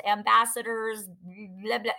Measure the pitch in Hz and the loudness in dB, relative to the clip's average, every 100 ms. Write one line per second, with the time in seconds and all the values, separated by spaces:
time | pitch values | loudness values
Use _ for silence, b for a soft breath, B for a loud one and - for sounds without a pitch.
0 | 202 208 208 226 233 240 226 226 220 214 | 0 0 6 6 6 0 -2 -2 -2 -4
1 | 190 175 180 190 202 185 208 233 214 | -10 -16 -18 -16 -16 -10 -2 -2 0